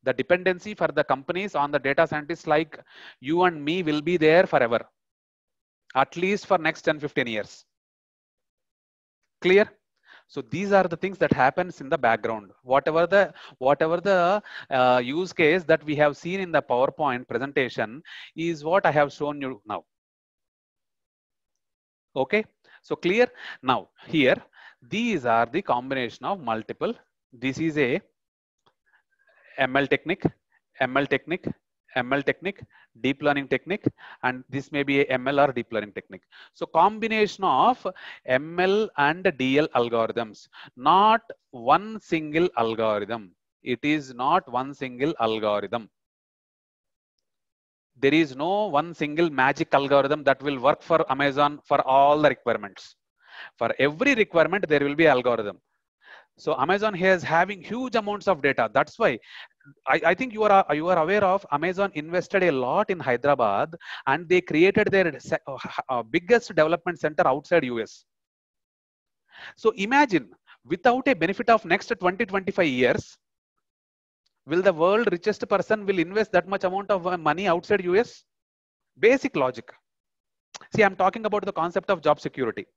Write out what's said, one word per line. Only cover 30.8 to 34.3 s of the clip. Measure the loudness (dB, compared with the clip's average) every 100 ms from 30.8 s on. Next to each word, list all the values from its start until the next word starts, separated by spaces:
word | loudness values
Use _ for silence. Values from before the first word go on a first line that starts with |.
M | -2 0
L | -2
technique, | -4 -4 -8 -8 -12 _ _ _ -6
M | -2
L | -2
technique, | 0 -4 -6 -10 -20 _ _ _
deep | -4 -2
learning | 0 -2 -2
technique, | -4 -4 -4 -4 -6 -20 -6
and | -6